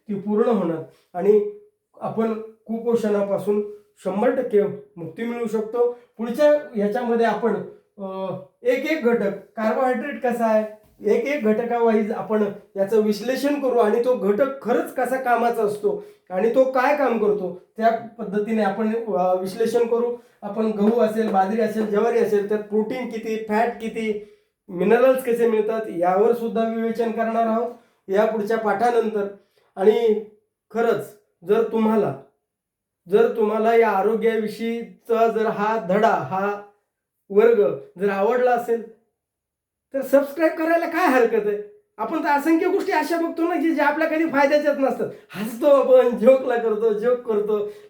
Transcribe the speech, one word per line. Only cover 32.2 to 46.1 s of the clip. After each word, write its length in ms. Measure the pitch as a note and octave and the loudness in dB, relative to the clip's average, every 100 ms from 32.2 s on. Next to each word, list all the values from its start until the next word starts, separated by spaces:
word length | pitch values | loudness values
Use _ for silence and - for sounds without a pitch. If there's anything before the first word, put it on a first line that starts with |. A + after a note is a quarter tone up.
| - _ _ _ _ _ _ _ E3+ | -14 _ _ _ _ _ _ _ 0
जर 280 | G#3 A#3 A3+ | 2 2 0
तुम्हाला 380 | G#3+ A3 A3 | -2 0 2
या 160 | A#3 A3 | 4 4
आरोग्याविषयीचा 1400 | G3 G3+ A3 A3+ A3+ G#3 - A3+ A#3 - - - A3+ A3+ | 2 0 0 0 0 -4 -6 -6 -6 -8 -14 -4 2 2
जर 180 | A3 A3 | 2 -2
हा 300 | F#3 G#3+ A3+ F3+ | -2 -2 -2 0
धडा, 200 | G3+ A3 | 2 2
हा 520 | F#3+ C3+ F#3+ G3+ G3+ - _ _ _ _ _ - | 2 -2 -4 -4 -4 -10 _ _ _ _ _ -2
वर्ग 340 | G3 A#3 G#3+ F3+ - - F3 | 4 4 4 2 -2 -10 -6
जर 100 | G3+ | -4
आवडला 420 | G3 G#3 B3 B3+ | 0 0 2 2
असेल 540 | A#3 A#3 A#3 G3+ - _ _ _ _ _ _ _ _ _ | 0 0 -4 -6 -20 _ _ _ _ _ _ _ _ _
तर 80 | C4+ | -8
सबस्क्राईब 500 | A#3 C#4 C#4 - D#4+ | 2 2 2 0 0
करायला 340 | D#4+ D#4+ E4+ E4+ | 0 0 0 0
काय 200 | E4 F4+ | 0 2
हरकत 400 | B3+ A#3 A3+ G3+ | 4 4 2 -2
आहे? 100 | G#3 - - _ - | -4 -8 -18 _ -8
आपण 260 | A3+ D#4 | -4 -2
तर 40 | D4 | 0
असंख्य 400 | C#4+ D#4 E4 F4+ | 0 2 2 2
गोष्टी 240 | F#4+ - | 0 0
अशा 280 | D#4+ D4 E4+ | -2 0 -2
बघतो 220 | E4 - | -2 -2
ना 120 | E4+ | -2
की 200 | E4+ D#4+ | 0 0
ज्या 120 | C#4 D4 | 2 0
आपल्या 220 | D4+ D#4+ | 0 0
कधी 160 | D#4 | 0
फायद्याच्याच 540 | E4 C4+ C#4+ D4 D4+ C4 | 0 2 4 4 2 2
नसतात. 300 | C4 - G3+ - - | 0 0 -6 -8 -14
हसतो 360 | F3+ A3+ A#3 C#4+ | -10 -8 0 4
आपण, 500 | C#4 C4 B3+ B3 | 4 8 6 6